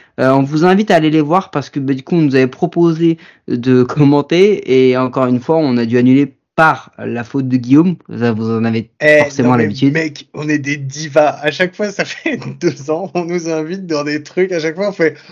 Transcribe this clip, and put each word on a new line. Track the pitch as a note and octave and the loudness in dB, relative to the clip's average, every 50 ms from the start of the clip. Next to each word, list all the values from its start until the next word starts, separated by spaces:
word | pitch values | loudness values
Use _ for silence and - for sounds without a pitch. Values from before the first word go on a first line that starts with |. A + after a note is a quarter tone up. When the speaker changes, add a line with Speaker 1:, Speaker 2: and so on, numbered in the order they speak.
| _ _ _ - | _ _ _ -2
Speaker 1:
Euh, | B2+ C3 | 0 2
on | C3+ C#3 C3+ | 2 2 0
vous | C#3 D3+ D#3 D#3+ | 0 0 0 2
invite | F3+ F#3 G3 A3 G#3+ | 4 4 2 2 2
à | G3 | 2
aller | E3 D#3 D#3 | 2 2 2
les | D3+ D#3+ | 2 2
voir | D3+ C#3+ E3 F#3+ F#3 - | 0 2 0 -2 -2 -2
parce | - D3 C3+ - | -6 -8 -8 -6
que, | - D3 | -8 -6
bah, | C3+ C3 C#3 | -4 -4 -4
du | C3 C3 | -4 -4
coup | - F#3 | -2 0
on | E3+ D#3 | 2 2
nous | C#3+ C3 | 2 4
avait | C#3 C3 | 2 2
proposé | C3 - - - E3 - F3 E3+ E3+ E3 D#3 E3+ E3 E3 D#3+ - - - _ _ - | 2 0 -2 -4 -4 0 2 2 2 2 2 0 0 0 -2 -6 -20 -20 _ _ -8
de | - B2 A#2 C3 B2+ B2+ B2 | -6 -4 0 2 4 4 4
commenter | B2+ - D3+ D3 C#3 C#3+ C#3+ C#3 C#3+ E3 F3 F#3+ G#3 G3+ - - - C3 C3 C3 C3 | 2 2 2 4 4 4 2 0 0 2 2 4 2 2 0 -2 0 2 4 4 4
et | B2+ | 2
encore | B2+ C3 B2+ B2+ C3+ C3 | 2 -2 -2 -2 -2 0
une | B2 B2+ B2 | 0 0 -2
fois | A#2+ - D#3+ E3 | -2 -2 0 0
on | D#3 C#3 B2 | 0 0 0
a | A#2+ A#2+ | 0 0
dû | A2+ A#2 B2 | 0 0 2
annuler | B2 B2+ C3 C#3 C#3+ C#3 - _ _ _ - | 4 4 4 4 2 0 -4 _ _ _ 0
par | - D#3+ D#3+ C#3+ - - - _ - | 2 2 2 2 0 -6 -20 _ -12
la | A2+ A2+ A2+ A#2 A#2 | -10 -8 -8 -8 -10
faute | - - C#3 C3+ B2+ | -8 -6 -6 -4 0
de | B2+ | -2
Guillaume. | B2+ A#2 A#2+ C3+ D3 E3+ F#3 E3+ - _ - A1+ | -2 0 4 4 4 4 4 0 -4 _ -12 -8
Ça, | A2+ A#2 A#2+ A#2 | -4 -2 -2 -2
vous | G#2+ A2+ A2 | -2 -2 -2
en | A2+ A2+ A2+ | -2 -2 -2
avez | A2+ A2+ A2+ A2+ - _ - | -2 -2 -2 -6 -8 _ -2
Speaker 2:
Eh, | D3+ D3+ D3+ D3+ | 2 4 4 4
Speaker 1:
forcément | D3 - C#3 - - B2+ B2+ | 4 2 0 0 0 2 2
Speaker 2:
non, | |
mais | A#2+ A2+ | 2 0
Speaker 1:
l'habitude. | G#2 G#2 C3 C3+ C#3 C#3+ | 0 -2 0 0 0 0
Speaker 2:
mec, | D#3+ D#3+ D#3 C#3+ - - _ - | 0 -4 -6 -8 -12 -20 _ -14
on | C3+ D3+ D3+ | -10 -6 -2
est | D3+ D3+ | -2 -2
des | C3+ C#3 D3 | -2 -4 -6
divas. | D3+ C#3 C3+ C3+ D3 D#3 D#3 C#3 D#3 D3+ C#3+ C3+ C#3+ C#3+ | -6 -6 -10 -10 -10 -10 -2 2 2 2 2 0 -2 -4
À | D#3 | -4
chaque | D3 - F#3 F3 F3+ | -2 -2 -4 -4 -4
fois, | - G#3+ G#3 | -6 -8 -6
ça | G3 - E3+ | -4 -6 -6
fait | - - - - E4+ C4+ - - - | -8 -8 -8 -6 -6 -6 -6 -8 -12
<laughs> | - - | -10 -4
deux | E3+ E3+ C#3 C3+ C#3 D#3 | -4 -4 -4 -4 -6 -6
ans, | D#3 E3 F#3+ F#3 - | -6 -6 -6 -6 -6
on | F3 F3 | -6 -4
nous | E3 F3 F3+ E3 E3 | -4 -4 -6 -4 -4
invite | E3 D#3 D#3 D#3 F3+ G3 F#3+ | -4 -4 -4 -6 -8 -10 -8
dans | F3 D#3 D3 D3 | -6 -4 -4 -4
des | D3 D3 D3+ C#3+ | -4 -4 -6 -8
trucs. | - - F3+ F#3 F#3+ F3+ | -8 -4 -4 -2 -2 -2
À | E3+ | -4
chaque | D3+ D#3+ D#3 | -4 -4 -4
fois, | E3+ G3+ G#3 | -4 -6 -6
on | F#3 | -2
fait, | - E3+ D#3 D3 - - - | 0 -2 -2 -2 -4 -18 -20